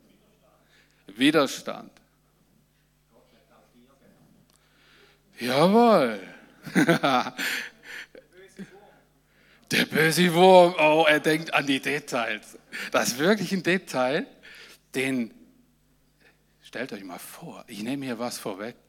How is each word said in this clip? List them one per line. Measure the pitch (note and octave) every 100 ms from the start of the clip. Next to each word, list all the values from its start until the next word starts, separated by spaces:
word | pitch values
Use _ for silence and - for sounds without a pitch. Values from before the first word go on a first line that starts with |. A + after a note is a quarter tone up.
| _ _ _ _ _ _ _ _ _ _ -
Widerstand. | G#2 C#4 E3 C3 - - G#2+ - _ _ _ _ _ _ _ _ _ _ _ _ _ _ _ _ _ _ _ B2 _ _ _ _ _ _ _ _ _ _ _ _ _ _ -
Jawohl. | A#2+ C3 F3 A3 A#3+ G3 B2+ G#2 F2+ - - _ -
<laughs> | - D4 - C#3+ B2+ A#2+ - - - - _ - - - - _ F#3 F#3+ - F#3+ G3 G3+ _ _ _ _ _ _ _ -
Der | - -
böse | - D#3+ D#3 F3+
Wurm. | E3 F#3 F#3 F3 F3
Oh, | D3+ D#3 D#3
er | D3+
denkt | D#3 D#3 D#3+
an | D3+ C#3+
die | C3+
Details. | C#3 D3 C#3+ C3+ A2+ G#2+ - - - - -
Das | B2+ G#2+
ist | B2
wirklich | E3 G#3+ F3
ein | F#3+
Detail, | E3+ F#3 - C3+ B2+ D#3 C#4 - - - - - _
den, | C3+ C3 C3 A2+ - - _ _ _ _ _ _ _ _ _ _ _
stellt | - - C3
euch | G#2+
mal | F#2+ F2
vor, | - - E3+ F#2+ -
ich | G#2+
nehme | A2 C#3
hier | C3+ A2+
was | A#2+ -
vorweg, | B2 F#2+ A2 -